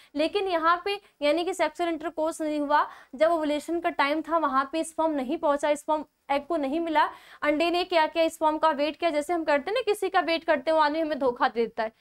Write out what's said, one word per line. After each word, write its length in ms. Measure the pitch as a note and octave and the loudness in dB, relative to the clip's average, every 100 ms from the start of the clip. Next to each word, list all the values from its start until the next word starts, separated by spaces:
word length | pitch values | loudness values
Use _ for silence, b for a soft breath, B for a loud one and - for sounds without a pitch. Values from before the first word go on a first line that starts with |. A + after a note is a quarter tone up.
| b C#4+ | b -2
लेकिन 320 | D#4+ F#4+ F#4+ | 0 0 0
यहाँ 340 | E4+ D#4+ F4 G4 | 2 2 2 0
पे 140 | G4+ b b | -6 b b
यानी 240 | D4 D#4 F4 | 0 2 0
कि 80 | |
सेक्सुअल 360 | F#4 D4+ - E4+ | 0 -2 0 -2
इंटरकोर्स 520 | D#4+ D#4+ E4+ D#4 D#4+ | -2 -6 -4 -4 -2
नहीं 180 | D#4 D4+ | -4 -2
हुआ, 280 | C#4+ D4 F4+ B B B3 | 2 2 0 B B 0
जब 160 | D#4+ | 2
ओवुलेशन 480 | E4+ D4+ D4 D4+ E4+ | 2 0 -2 -2 -4
का 100 | E4+ | -2
टाइम 300 | D4 C4+ D#4 | 0 0 0
था 140 | D4 E4 | -2 0
वहाँ 300 | D4+ C4 C#4 | 0 0 0
पे 120 | D#4+ | -4
स्पर्म 280 | D#4+ - D#4+ | -4 -2 -2
नहीं 240 | D4 B3 E4 | -2 -4 -2
पहुँचा, 360 | D#4 C#4+ D4+ D4 | 0 0 0 -2
स्पर्म 300 | - D#4 - _ - | -2 -4 -4 _ -4
एग 160 | C4+ C4 | -4 -2
को 100 | E4+ | -2
नहीं 220 | C#4 D#4 | -2 -2
मिला, 300 | E4 D4+ F4+ B B B | 0 0 0 B B B
अंडे 260 | D4 D4+ E4+ | -2 2 2
ने 120 | F4 F4+ | 0 0
क्या 200 | E4+ D#4 | 2 2
किया, 200 | E4 E4 | 2 0
स्पर्म 280 | - D#4 D#4 | 2 0 2
का 120 | D#4 | 2
वेट 240 | C#4 D4 D4+ | 2 -2 -2
किया। 140 | E4+ | -2
जैसे 220 | D4 D4 | -2 -2
हम 100 | F4 | -2
करते 280 | D#4+ C#4+ C4+ | 2 0 0
हैं 40 | A4+ | -2
ना, 60 | |
किसी 260 | A#4+ G4+ F#4+ | 0 0 0
का 100 | F#4 | 0
वेट 220 | D#4 E4 | 0 0
करते 280 | E4 D#4 D#4+ | 0 0 2
हैं, 60 | D#4+ | 2
वो 60 | |
आदमी 160 | D4 D#4 | 2 0
हमें 180 | D#4+ D4+ | -2 0
धोखा 280 | C4 B3 C4 | -2 0 0
दे 140 | A#3 | 0
देता 220 | A3+ - | -2 -2
है, 80 | A3+ - | -6 -8